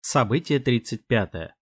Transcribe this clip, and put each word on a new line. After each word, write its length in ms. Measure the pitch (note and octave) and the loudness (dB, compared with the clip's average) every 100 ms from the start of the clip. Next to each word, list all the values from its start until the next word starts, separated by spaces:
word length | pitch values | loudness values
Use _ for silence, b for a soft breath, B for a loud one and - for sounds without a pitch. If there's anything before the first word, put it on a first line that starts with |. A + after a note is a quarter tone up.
| - | 0
Событие 480 | D3 A2 B2+ - C#3+ | 0 2 0 0 0
тридцать 480 | C3 A#2+ - A#2 _ | 2 0 -2 -10 _
пятое. 480 | A#2 F#2+ F2 D#2+ _ _ | 0 0 -6 -12 _ _